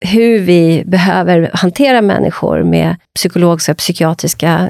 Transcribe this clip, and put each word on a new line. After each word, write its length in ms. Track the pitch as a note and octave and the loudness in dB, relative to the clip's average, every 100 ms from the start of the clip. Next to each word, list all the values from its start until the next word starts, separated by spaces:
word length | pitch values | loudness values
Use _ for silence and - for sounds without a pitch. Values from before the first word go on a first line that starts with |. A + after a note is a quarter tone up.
| F3+ | -2
hur 340 | G#3+ A#3 A3+ | 2 2 2
vi 440 | F3+ F3 E3 E3 F#3 | 2 2 4 2 0
behöver 640 | F#3 F3+ F3+ F3 F3 E3 | 0 2 0 2 0 0
hantera 480 | - F3+ F3 C#4 B3 | -2 -4 0 2 2
människor 640 | G#3 G3 - - - - | 2 0 -2 -2 -4 -2
med 320 | E3+ E3 D#3+ F3 _ - | 0 0 0 -4 _ -6
psykologiska, 600 | F#3 F3 F3 E3+ - D#3 | -4 0 0 0 -2 -4
psykiatriska 920 | - E3+ D#3+ E3 E3 - D#3+ E3 F3+ | -4 -2 -2 -2 -6 -4 -2 0 -2